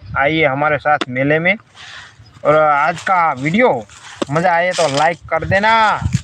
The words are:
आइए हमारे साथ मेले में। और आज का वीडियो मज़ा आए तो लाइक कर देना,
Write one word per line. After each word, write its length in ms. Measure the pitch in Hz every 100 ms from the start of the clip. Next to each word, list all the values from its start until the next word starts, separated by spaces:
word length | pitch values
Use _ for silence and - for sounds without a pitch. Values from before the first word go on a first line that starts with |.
| - -
आइए 260 | 139 160
हमारे 340 | 147 135 151 147
साथ 200 | 147 147 131
मेले 300 | 127 139 156
में। 160 | 175 214 - - - - - - - -
और 120 | 143 156
आज 460 | 151 143 156 165
का 300 | - 180 165
वीडियो 380 | 127 143 196 247 131 104 - - - -
मज़ा 240 | 151 180
आए 160 | 170 180
तो 180 | 180 156 139
लाइक 220 | 160 170 -
कर 140 | 160
देना, 560 | 160 190 214 226 214 165 - -